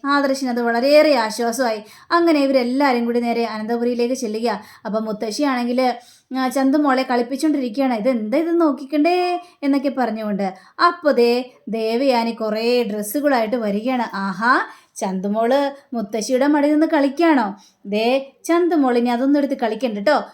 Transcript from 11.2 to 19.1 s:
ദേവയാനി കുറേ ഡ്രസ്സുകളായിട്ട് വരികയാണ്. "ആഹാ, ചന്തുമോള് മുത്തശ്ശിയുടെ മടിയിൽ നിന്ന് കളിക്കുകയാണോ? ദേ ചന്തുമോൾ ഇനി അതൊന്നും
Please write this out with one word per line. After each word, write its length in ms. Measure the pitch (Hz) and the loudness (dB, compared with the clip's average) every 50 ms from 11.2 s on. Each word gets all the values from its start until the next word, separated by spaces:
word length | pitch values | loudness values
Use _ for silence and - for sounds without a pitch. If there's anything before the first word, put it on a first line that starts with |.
| 240 240 240 247 254 247 - _ - - | 4 2 2 0 -4 -8 -16 _ -12 -8
ദേവയാനി 600 | 208 226 220 220 233 240 277 269 240 233 226 233 | -6 -4 -4 -2 0 0 2 2 2 2 0 -2
കുറേ 520 | 226 220 220 214 214 220 233 240 247 247 233 | -4 -4 -4 -4 -4 -2 0 0 2 2 0
ഡ്രസ്സുകളായിട്ട് 720 | 196 208 214 202 - - 294 277 285 269 233 220 208 254 | -2 -4 -6 -6 -4 -4 0 0 2 2 2 0 0 -2
വരികയാണ്. 520 | 240 220 202 202 208 220 262 262 247 226 208 - | -2 -2 -2 -2 -2 -2 -2 -2 -2 -2 -4 -4
"ആഹാ, 380 | 196 196 196 180 185 226 247 269 359 440 - - - _ _ - | -6 -6 -6 -4 -2 2 2 2 2 0 -4 -10 -20 _ _ -10
ചന്തുമോള് 640 | - 220 190 185 190 190 202 208 226 226 233 233 285 285 277 277 - _ - 247 | -6 -6 -4 -4 -4 -4 -2 -2 0 2 2 2 2 0 -2 -4 -10 _ -10 -8
മുത്തശ്ശിയുടെ 540 | 226 208 - - 220 208 - 254 247 277 | -8 -6 -6 -6 -6 -4 -2 0 2 2
മടിയിൽ 260 | 294 302 294 277 294 302 | 2 2 2 2 2 2
നിന്ന് 140 | 302 320 | 2 2
കളിക്കുകയാണോ? 580 | 311 330 294 277 277 277 - 339 330 302 254 214 190 196 - - _ _ _ - | 2 2 2 0 0 0 2 2 2 4 2 0 -2 -6 -12 -18 _ _ _ -8
ദേ 220 | 202 202 214 226 240 262 269 269 - _ _ - | -4 -2 0 0 2 0 0 -2 -6 _ _ -2
ചന്തുമോൾ 520 | - 330 349 359 320 349 302 269 247 240 | 0 0 2 2 2 2 2 2 2 2
ഇനി 120 | 240 240 | 2 2
അതൊന്നും 300 | 247 | 0